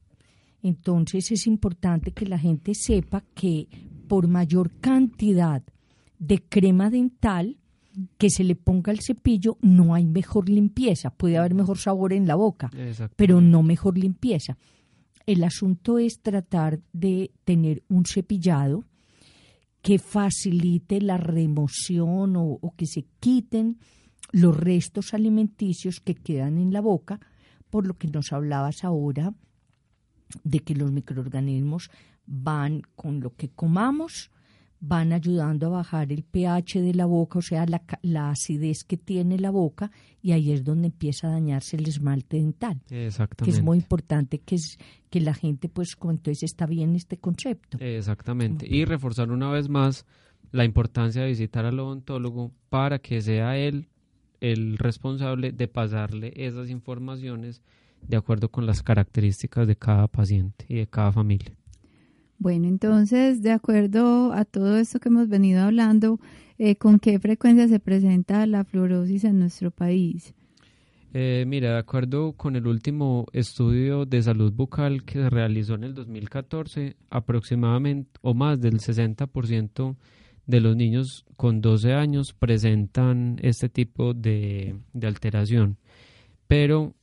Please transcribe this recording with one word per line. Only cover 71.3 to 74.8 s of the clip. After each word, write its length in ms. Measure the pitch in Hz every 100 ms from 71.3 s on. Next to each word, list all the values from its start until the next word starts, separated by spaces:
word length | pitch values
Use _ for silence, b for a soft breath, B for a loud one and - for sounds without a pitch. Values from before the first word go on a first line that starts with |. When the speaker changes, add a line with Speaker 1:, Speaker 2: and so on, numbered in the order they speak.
| 127 127
Speaker 2:
mira, 260 | 139 123
de 60 | 117
acuerdo 540 | 113 135 127 139 160
con 240 | - 151 127
el 100 | 117
último 600 | 113 147 147 139 123 117
estudio 720 | - 117 - 120 120 135 143 139
de 160 | 127
salud 300 | 117 110 107
bucal 540 | 107 131 -